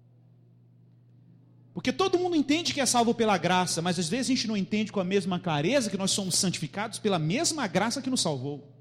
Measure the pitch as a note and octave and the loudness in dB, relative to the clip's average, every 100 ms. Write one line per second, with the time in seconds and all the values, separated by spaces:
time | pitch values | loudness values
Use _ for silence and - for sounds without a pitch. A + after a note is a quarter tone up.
0 | _ _ - _ _ _ _ _ - - | _ _ -20 _ _ _ _ _ -20 -20
1 | _ - - - - - - F3+ B3+ B3+ | _ -20 -20 -20 -20 -20 -16 -6 -2 2
2 | F#4+ F4 F4+ E4 C#4 D#4 E4+ - B3+ B3 | 2 2 2 2 4 2 0 -2 2 2
3 | A#3 A#3 A3 F#3 E3 F3+ F3+ - F3+ E3+ | 2 2 2 2 2 2 2 0 -2 0
4 | D#3+ A#3+ B3 C4 G#3+ G#3+ F#3 G#3+ A3 G#3 | -2 -2 0 0 0 -2 0 -2 -2 -2
5 | F3+ G3+ F3 F3 F3 D3+ D#3+ C#4 G#3+ F#3+ | 0 0 0 -2 -2 0 2 2 0 -2
6 | F#3+ - F#3+ - F#3 - D#3 G3 A3 - | -2 -2 -2 0 0 -2 -6 -6 -8 -4
7 | G#3+ F3+ D#3 A#3 E4+ D#4+ A3 E3 A3 C#4 | -2 0 0 0 0 -2 -2 0 0 -2
8 | C4 C4 F3 C#3 C3+ C#3+ - - | -2 -2 0 -2 -6 -8 -12 -20